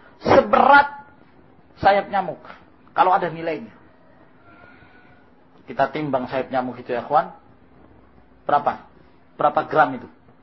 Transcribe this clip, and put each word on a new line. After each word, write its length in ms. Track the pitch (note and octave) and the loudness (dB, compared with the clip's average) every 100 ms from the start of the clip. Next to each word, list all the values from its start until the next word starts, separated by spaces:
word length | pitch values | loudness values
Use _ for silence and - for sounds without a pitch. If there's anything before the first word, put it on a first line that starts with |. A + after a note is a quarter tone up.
| - - | -20 -10
seberat 880 | - C#4 G#3+ B3 - C#4+ - - - - - - - - _ - | 2 4 4 2 6 6 4 -6 -20 -20 -20 -20 -20 -20 _ -2
sayap 320 | G3 G3+ G3 | 2 2 0
nyamuk, 240 | G3 F3 C3+ - - - _ - | -4 -6 -10 -18 -20 -20 _ -10
kalau 160 | - F3+ | 0 2
ada 160 | F#3+ F3 | 2 -2
nilainya. 400 | E3 E3 D#3+ A3 - - _ _ _ _ _ - - - - - - - - _ _ _ _ - | -6 -8 -8 -10 -20 -20 _ _ _ _ _ -20 -20 -20 -20 -20 -20 -20 -20 _ _ _ _ -12
Kita 240 | B2+ C3+ | -4 -4
timbang 400 | D#3 D3+ C3 B2+ | -2 -4 -4 -4
sayap 240 | C3+ B2+ | -6 -4
nyamuk 240 | C3 B2+ A#2+ | -6 -6 -10
itu, 160 | B2 | -8
ya, 80 | A#2+ | -8
ikhwan, 320 | A#2 D3 F3+ - - _ _ _ - - _ _ _ _ - | -2 -2 -2 -10 -20 _ _ _ -20 -20 _ _ _ _ -2
berapa? 400 | C#3+ C#3+ - - _ - _ _ | 0 0 -6 -14 _ -20 _ _
Berapa 320 | - D3 D3+ D3 | -2 0 0 0
gram 320 | D3 C#3 B2+ | 2 2 0
itu? 80 | - - _ _ | -14 -20 _ _